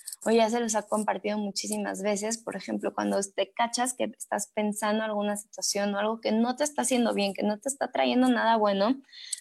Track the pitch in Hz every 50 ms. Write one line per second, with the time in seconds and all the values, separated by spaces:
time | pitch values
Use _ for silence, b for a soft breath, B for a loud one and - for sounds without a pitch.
0 | B B B B - 214 226 233 226 214 233 240 233 220 220 214 208 - - 214
1 | 208 208 196 190 - 208 208 214 208 196 202 - - 202 208 214 202 202 190 190
2 | 190 214 208 196 208 220 226 226 - - - 196 - - 220 202 214 202 - -
3 | 208 202 196 196 202 196 - - 196 - _ - 233 233 - 247 240 254 254 -
4 | 220 208 233 - - - 214 202 - - _ 214 214 208 208 - 220 208 208 220
5 | 220 220 214 208 208 208 208 208 - _ - - - - - 202 202 208 202 202
6 | 208 214 226 226 - - 214 220 233 247 247 254 294 294 294 - 247 - 262 240
7 | 240 214 202 202 202 196 190 - 208 208 214 208 - 277 277 - - 254 - -
8 | 262 254 240 247 254 254 240 220 214 226 226 226 208 202 196 196 196 233 269 277
9 | B B B B B B B B